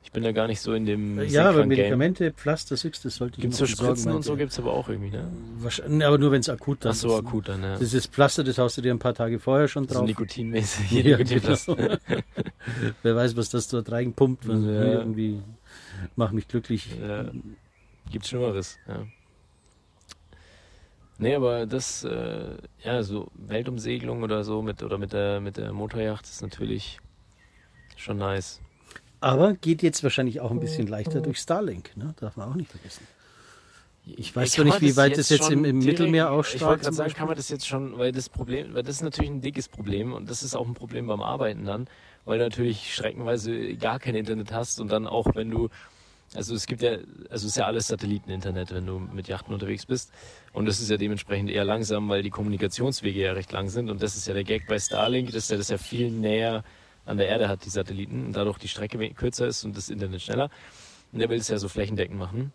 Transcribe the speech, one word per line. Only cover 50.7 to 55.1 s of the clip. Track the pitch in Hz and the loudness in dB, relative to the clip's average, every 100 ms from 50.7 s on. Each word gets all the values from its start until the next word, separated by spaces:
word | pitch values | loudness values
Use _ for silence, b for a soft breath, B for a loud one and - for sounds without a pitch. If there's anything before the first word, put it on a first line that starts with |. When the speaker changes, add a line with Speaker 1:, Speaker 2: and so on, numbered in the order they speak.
| 101 | 0
Speaker 1:
ist | 110 | 0
ja | 104 | 0
dementsprechend | 104 101 - 101 101 | 0 -2 -2 -2 0
eher | 101 101 | 0 0
langsam, | 110 107 104 104 | 0 0 -2 0
weil | 101 | -2
die | 101 | -2
Kommunikationswege | 98 104 98 95 - 131 131 104 98 | -4 -2 0 -2 0 -2 0 -2 0
ja | 95 | 0
recht | 95 92 | -2 -4
lang | 98 98 | -4 -4
sind | 110 117 | -4 -4
und | 98 | -2
das | 107 104 | -4 -4
ist | 98 | -4
ja | 98 | -4
der | |
Gag | 98 110 - | -2 -4 -2
bei | 107 | -4
Starlink, | - 101 113 | -2 0 2